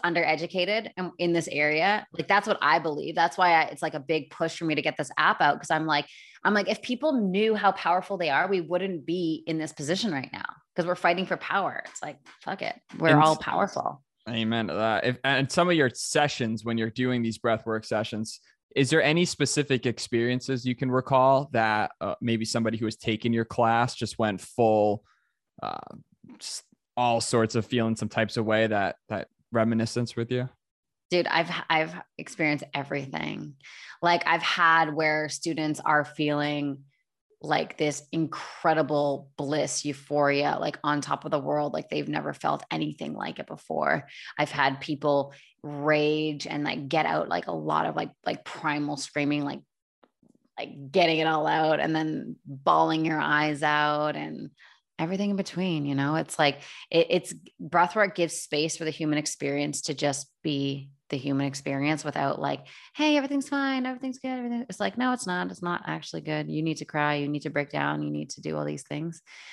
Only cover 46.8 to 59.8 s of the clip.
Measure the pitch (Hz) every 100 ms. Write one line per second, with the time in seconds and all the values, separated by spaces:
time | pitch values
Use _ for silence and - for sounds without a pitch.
46.8 | 139 160 156 160 165 - 175 165 151 156
47.8 | 160 156 156 - 175 170 - - 160 147
48.8 | 147 143 - 147 143 147 143 143 - _
49.8 | _ _ _ _ _ _ _ - - 143
50.8 | 139 180 165 160 160 156 156 156 160 151
51.8 | 160 160 156 156 - - - 135 151 160
52.8 | 165 160 160 151 147 147 151 147 151 151
53.8 | 151 151 151 151 156 156 151 _ - _
54.8 | _ - 165 190 202 196 190 170 185 160
55.8 | 143 139 143 160 151 - 147 147 - -
56.8 | - 170 165 180 - 165 - - 170 170
57.8 | 175 220 196 - 165 - - 147 160 -
58.8 | 160 147 156 151 151 - 143 143 147 143